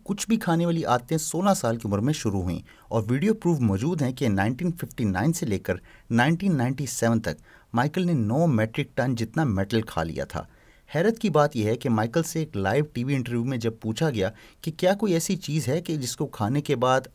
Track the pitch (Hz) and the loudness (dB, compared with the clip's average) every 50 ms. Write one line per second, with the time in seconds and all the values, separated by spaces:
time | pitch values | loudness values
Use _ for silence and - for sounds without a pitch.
0 | - - 196 - - - 233 226 - 175 165 165 170 170 170 165 143 - 123 123 | -6 -6 -6 -4 0 0 0 0 2 2 2 2 2 2 0 0 0 0 0 0
1 | 123 - 160 160 - - - 160 190 202 190 190 - 117 117 117 - 104 101 101 | 0 -2 -2 -2 -2 -2 -2 0 2 2 2 2 2 0 0 0 0 0 0 2
2 | 110 139 156 - - 110 98 95 87 90 82 - - - - - - - - 113 | 2 0 0 0 -2 -2 0 0 0 -2 -4 -4 -8 -12 -20 -20 -8 -4 -2 -2
3 | 98 110 123 139 170 214 220 220 - 175 170 139 120 104 98 95 120 160 185 156 | 0 0 0 2 2 2 0 2 2 2 2 4 4 2 2 2 0 0 0 0
4 | 135 87 - - 110 117 98 98 98 113 131 127 170 180 170 - - - - - | 0 -2 -2 -2 0 0 2 2 2 0 0 -2 -2 -4 -4 -4 -8 -8 -4 -2
5 | 117 101 95 92 113 160 165 - 180 117 98 90 - - 90 85 - - - - | -2 0 0 2 2 0 0 0 -2 -2 -2 -2 -2 -4 -4 -4 -8 -14 -20 -20
6 | - - 120 117 123 151 170 170 196 196 165 135 120 123 139 127 143 120 - - | -6 0 2 4 4 4 2 2 2 0 2 2 2 0 -2 -2 -6 -6 -2 0
7 | 113 117 117 113 - 85 76 - - - - - - _ - 113 131 151 - 185 | 2 2 2 2 0 -2 -4 -6 -10 -20 -20 -20 -14 _ -2 0 0 0 0 0
8 | 180 175 170 127 110 101 117 147 175 165 131 104 110 113 - - 143 - - - | 0 2 2 2 0 0 2 2 2 4 4 2 0 0 -2 -4 -6 -4 -2 -2
9 | 123 131 127 110 113 110 - 160 160 127 95 95 98 98 117 113 110 - - 85 | 0 0 0 -2 -4 -2 0 0 0 2 2 0 0 0 0 0 -2 -2 -2 -4
10 | 82 82 76 73 78 - - - - - - _ _ - - _ _ - - 151 | -4 -2 -4 -6 -6 -6 -6 -8 -10 -10 -14 _ _ -20 -20 _ _ -6 -2 0
11 | 175 220 226 226 - 202 151 151 147 147 - 117 104 107 117 131 - 131 113 107 | 2 0 0 0 0 2 4 4 4 4 2 0 0 0 0 0 0 0 2 2
12 | 110 117 117 - - - - 160 156 151 - 101 98 95 113 143 151 151 - 123 | 2 0 0 -2 -2 -2 -2 -4 -4 -4 -4 -2 0 2 2 2 0 -2 -4 -6
13 | 123 135 143 131 120 123 120 117 117 131 135 123 113 113 110 - - 110 110 - | -2 -2 -2 -2 -2 -2 -2 -2 -2 -2 -2 -2 -2 -4 -4 -4 -4 -6 -2 0
14 | 165 156 120 110 113 107 - - - - - _ - 165 156 - 180 180 202 208 | 0 0 2 0 0 -2 -2 -6 -16 -20 -20 _ -10 -8 -4 0 2 2 2 2
15 | 226 202 170 165 165 - 190 - - - 147 160 113 123 139 180 170 - 160 151 | 2 0 2 0 0 0 -2 -4 -4 -2 -2 -2 0 0 -2 -2 -2 -4 -4 -4
16 | 127 120 - - 156 135 - - 107 107 135 147 147 - 139 120 123 127 131 131 | -4 -4 -4 -4 -6 -6 -4 -4 -2 0 0 0 0 0 0 2 2 2 2 2
17 | - - | 0 -4